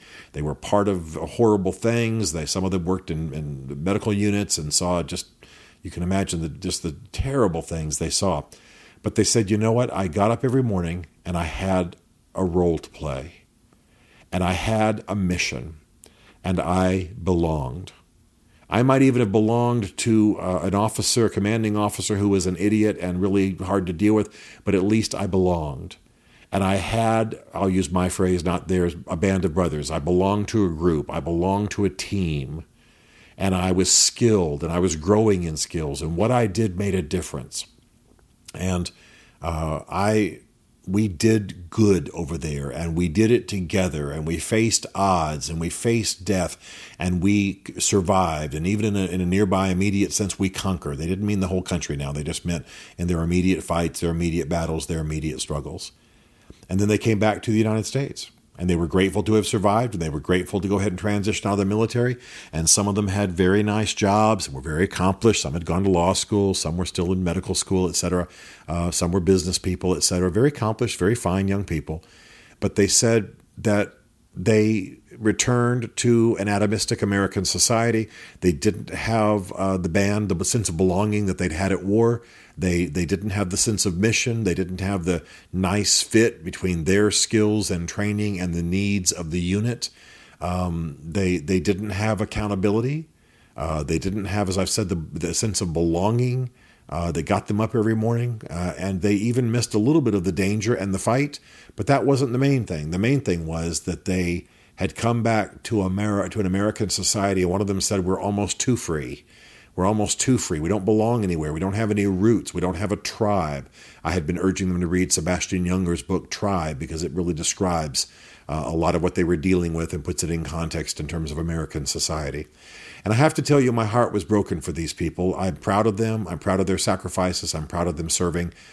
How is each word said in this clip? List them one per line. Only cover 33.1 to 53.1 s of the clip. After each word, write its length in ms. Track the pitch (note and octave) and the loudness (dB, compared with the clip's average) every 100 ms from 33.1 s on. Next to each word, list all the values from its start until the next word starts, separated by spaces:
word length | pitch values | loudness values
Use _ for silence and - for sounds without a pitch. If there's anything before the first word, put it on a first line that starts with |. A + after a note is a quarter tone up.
| - - - | -20 -20 -4
And 160 | F#2+ F#2 | -2 0
I 160 | F#2 | 2
was 200 | F#2 F2+ | 2 4
skilled, 720 | - - - A#2+ G#2+ E2+ D2 | 4 2 2 4 4 2 -2
and 80 | D#2+ | -2
I 60 | E2+ | 2
was 180 | F#2 D#2+ | 2 2
growing 460 | D#2 G#2+ G#2+ G2 | 2 4 4 2
in 160 | E2+ D#2 | 0 -4
skills. 460 | - F2+ D#2 C#2+ | -6 -4 -4 -4
And 120 | D#2 E2+ | -4 0
what 140 | A2 | 2
I 160 | B2 A2+ | 2 2
did 320 | F#2+ A2 F2+ | 0 -2 0
made 160 | G2+ | -2
a 80 | F#2 | -2
difference. 640 | D2 F2+ - D2 B1+ - - _ _ _ _ _ _ _ - | -2 -4 -6 -10 -10 -12 -12 _ _ _ _ _ _ _ -18
And, 380 | - F#2 F2+ F2 - - - _ - | -6 -2 -2 -4 -10 -20 -20 _ -12
uh, 380 | E2+ D#2+ D#2+ D#2 - | -6 -4 -2 -4 -6
I, 520 | E2 G2+ A2 G2 - - _ _ _ - | -2 2 2 2 -2 -18 _ _ _ -4
we 200 | F#2+ A2 | 0 0
did 640 | E2+ A2 A2 G2 - F2 | 2 2 4 0 -10 -6
good 400 | - G#2+ F#2 C#2+ - | 2 4 4 0 -6
over 200 | E2 E2 | -6 -4
there, 360 | D#2 C#2+ C#2 | -4 -4 -6
and 260 | C2+ E2+ D#2+ | -6 -4 0
we 100 | F2 | 0
did 220 | D#2+ A2 | 4 4
it 180 | A#2 - | 4 0
together, 640 | G2+ F2 G2+ F#2 D2+ C#2+ | -6 -2 0 0 -2 -4
and 160 | D2 D#2 | -4 -4
we 120 | E2+ | -4
faced 500 | - A2 A2+ - - - | 0 2 2 0 -4 0
odds, 520 | G2 F#2 D#2 D2+ C2+ | 2 2 0 -4 -6
and 120 | E2 | -4
we 100 | E2+ | -4
faced 560 | - A#2+ A#2 G#2 - F#2 | -2 0 0 0 -4 -2
death, 320 | F#2+ E2 - - - - - | 0 -2 -6 -18 -20 -16 -6
and 240 | F2+ F2+ | -2 2
we 400 | F#2 G#2 G2 - - - | 2 4 2 -2 -10 -6
survived. 800 | - G#2 F2 F#2+ F2+ D#2 D#2 D2+ | 0 2 4 2 2 0 -4 -4
And 100 | E2+ | -2
even 200 | G#2 G#2+ | 0 0
in 100 | G2+ | 0
a, 100 | F#2 | -2
in 160 | F2+ | -2
a 40 | F2+ | 2
nearby 420 | F#2+ G#2 F#2+ F#2+ | 2 2 2 2
immediate 460 | F2+ G2+ G2 F#2+ | 0 0 2 0
sense, 260 | - G2 - | 0 -4 -2
we 100 | G2 | -2
conquered. 480 | - F#2+ F2+ C#2+ C#2+ | -2 -4 -4 -4 -6
They 80 | E2 | -4
didn't 220 | F#2+ G#2 | -2 -2
mean 140 | G#2 | 0
the 60 | F2+ | 0
whole 140 | F#2 | -2
country 340 | F2 F2+ - C#2+ | -2 -4 -4 -6
now. 160 | C#2+ | -4
They 120 | D2 | -6
just 200 | D2+ E2 | -6 -6
meant 220 | F2 E2+ - - - - | -4 -6 -6 -18 -16 -6
in 80 | |
their 160 | F2 | -2